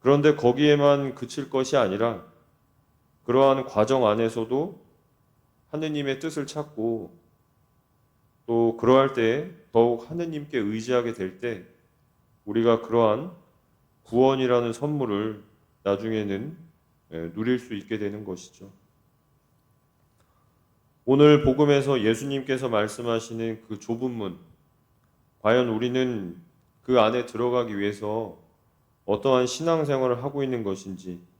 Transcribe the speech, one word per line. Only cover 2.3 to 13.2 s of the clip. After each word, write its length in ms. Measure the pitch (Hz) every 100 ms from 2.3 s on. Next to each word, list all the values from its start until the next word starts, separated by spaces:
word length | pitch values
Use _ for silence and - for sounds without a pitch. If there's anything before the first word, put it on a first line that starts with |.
| _ _ _ _ _ _ _ _ _
그러한 420 | - 123 135 135 127
과정 400 | 104 107 135 117
안에서도 760 | 107 113 113 113 131 165 - _ _ _ _ _ _ _ _ _
하느님의 500 | 151 156 147 143 135
뜻을 260 | 165 156 139
찾고 720 | 151 147 - 113 113 90 - _ _ _ _ _ _ _ _ _ _ _ _ -
또 300 | 117 117 117
그러할 340 | 113 131 135
때 380 | 127 113 123 170 - _
더욱 380 | 117 117 117 -
하느님께 460 | 165 170 151 147 139
의지하게 540 | 104 110 110 127 117
될 280 | 110 92 92
때 260 | 120 104 90 _ _ _ _ _ _ _ -
우리가 340 | 107 117 113
그러한 520 | - 117 113 110